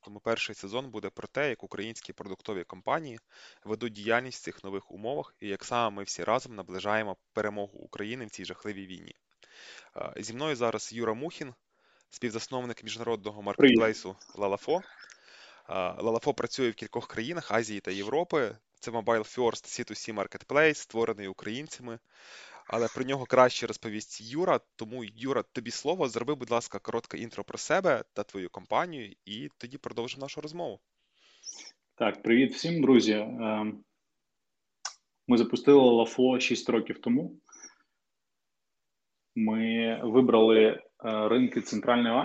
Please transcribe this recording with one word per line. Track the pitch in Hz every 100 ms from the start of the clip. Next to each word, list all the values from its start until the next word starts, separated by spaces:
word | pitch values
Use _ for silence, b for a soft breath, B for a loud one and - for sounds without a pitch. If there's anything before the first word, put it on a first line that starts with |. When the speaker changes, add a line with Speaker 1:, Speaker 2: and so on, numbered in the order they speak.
Speaker 1:
тому | - 104
перший | - 113 - 104
сезон | 98 117 139
буде | 107 98
про | - 104
те, | 135 147
як | 110
українські | 95 98 110 113 -
продуктові | - 98 95 - 98
компанії | - 92 - 151 151 113 _ b b b 101
ведуть | 110 120
діяльність | 104 104 117 127 -
в |
цих | - -
нових | 95 98 -
умовах | 92 110 147 147 _
і | 104
як | 98
саме | - 120 113 101
ми |
всі | 98 -
разом | 87 123 131 107
наближаємо | 87 90 104 107 104 92 _
перемогу | 110 107 104 101 -
України | - - 104 127 110
в |
цій | - 90
жахливій | 90 107 98 95
війні. | 90 82 - _ _ B B B B B -
Е, | - -
зі | 107
мною | 117 156 127
зараз | 117 110 -
Юра | 113 113
Мухін, | 110 156 - 139 - _ _ _ _ _
співзасновник | - 120 110 - 131 123 113
міжнародного | 110 110 117 110 104 104
Speaker 2:
Привіт. | 101
Speaker 1:
маркетплейсу | 101 139 113 110 - 92 98 - -
Лалафо. | 101 101 - 175
Е, | - - - b b b b b b 92 90 -
Лалафо | 110 113 147
працює | 127 120 - 123
в | -
кількох | 107 120 -
країнах | - 120 175 -
Азії | 110 110 101
та | 95
Європи. | 98 101 143 180 160 113 - _ _
Це | -
«Mobile | 117 107 113 110 -
First | 120 - -
C | - 120
two | 107 -
C | 107
Marketplace», | 95 - - 139 156
створений | 147 - 113 113 104 98
українцями. | 92 104 120 156 - 123 113 _ B B B B B B
Але | 113 113
про | -
нього | 131 139 123
краще | 127 127 - 117
розповість | 107 113 104 - -
Юра. | 110 143 180 131 - -
Тому, | 110 127
Юра, | 107 110 135 127
тобі | - - 117
слово. | - 143 180 139
Зроби, | 110 120 143
будь | 117
ласка, | 120 - 98
коротке | - 113 - 78
інтро | 113 -
про | - 113
себе | - 170 190 117 -
та | -
твою | 104 98 90
компанію, | - 92 120 180 151 104 - 95
і | 107 143 -
тоді | 120 131
продовжимо | - 117 120 135
нашу | 139 -
розмову. | 151 170 156 104 _ _ _ B B B B B B B _ -
Speaker 2:
Так, | 110 -
привіт | 110 120 135
всім, | - 170 170
друзі. | 135 123 107
Ем, | 107 110 123 110 107 107 104 - _ _ _ _ _ _ _ _ _ - - _ _ -
ми | 120
запустили | 117 117 - 143
Лалафо | 127 117 117 - 127 123
шість | - 117 -
років | 110 - -
тому. | 120 127 175 - _ B B B B _ _ _ _ _ _ _ _ _ _ _ _ _ _ 117
Ми | 110 113 113 113 113 113
вибрали, | 120 120 123 113 113 110 110
е, | - - _ 113 107 107
ринки | 120 127 127
Центральної | - 107 123 120 117 120